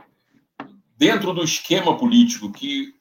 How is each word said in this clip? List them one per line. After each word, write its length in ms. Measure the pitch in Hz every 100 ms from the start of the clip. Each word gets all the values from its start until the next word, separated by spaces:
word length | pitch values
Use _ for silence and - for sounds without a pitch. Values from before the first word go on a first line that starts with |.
| - _ _ _ _ - - - _ -
dentro 380 | 165 220 185
do 100 | 175
esquema 540 | 160 - - 175 170 -
político 540 | 120 120 120 - 101
que 420 | - 139 139 135 -